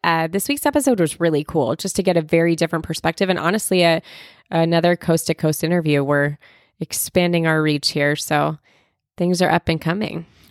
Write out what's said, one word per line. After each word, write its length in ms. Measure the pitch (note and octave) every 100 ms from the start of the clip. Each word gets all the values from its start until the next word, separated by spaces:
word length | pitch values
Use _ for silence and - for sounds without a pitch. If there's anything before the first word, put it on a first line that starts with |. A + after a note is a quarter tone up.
Uh, 240 | E3+ E3 D#3+
this 220 | F#3+ -
week's 180 | C#4+ C#4+
episode 320 | D4 C4+ G#3+
was 220 | D#3+ -
really 240 | E3 D3
cool, 320 | D3+ E3 A2+ D#3
just 180 | F#3+ -
to 60 |
get 140 | F#3 E3+
a 60 |
very 340 | D3+ E3 E3+ D#3+
different 280 | E3 E3
perspective 440 | - D#3+ D#3+ - F#3+
and 100 | F3+
honestly, 440 | E3 G#3+ - F#3
a, 200 | E3+ E3 - - - - -
another 460 | E3 E3 E3+ F3 F3
coast-to-coast 680 | - E3 - - D#3 D3+
interview. 400 | E3 F3 D#3 C#3+
We're 340 | C#3 C#3+ C#3+ D3 - _ _ -
expanding 680 | D#3+ - - F3+ F3 E3+ D#3+
our 160 | D#3
reach 280 | D#3 D3 -
here, 240 | D3+ C#3+ D3+
so 420 | - D3 D3+ D#3 _ _ _ _ _ -
things 240 | F3 F3+
are 100 | F3+
up 180 | E3+ -
and 120 | D#3+
coming. 460 | D#3+ F#3+ - E3+ E3 _ _